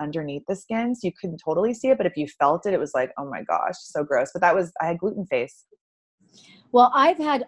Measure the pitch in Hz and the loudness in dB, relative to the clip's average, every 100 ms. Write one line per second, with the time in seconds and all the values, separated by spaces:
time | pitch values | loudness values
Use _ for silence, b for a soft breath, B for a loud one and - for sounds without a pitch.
0 | 151 160 147 143 - 190 - 226 240 247 | -8 -8 -8 -8 -8 -8 -6 -4 -4 -4
1 | 180 - 185 165 - 160 220 226 262 262 | -6 -6 -10 -8 -4 0 0 0 0 2
2 | 180 160 147 - 143 170 208 180 147 131 | 0 -2 -6 0 2 2 0 -2 0 -2
3 | 127 - 139 95 - 82 - - - 156 | -2 -6 -10 -8 -2 -2 -2 -6 -8 -6
4 | 147 131 135 175 180 180 175 - 160 170 | -2 0 -2 0 2 2 -2 -4 -4 -2
5 | 202 208 180 127 123 - _ _ _ _ | -4 -4 -4 -4 -4 -10 _ _ _ _
6 | _ _ _ b b b _ 240 247 277 | _ _ _ b b b _ 6 6 6
7 | 311 320 302 277 | 4 4 0 -2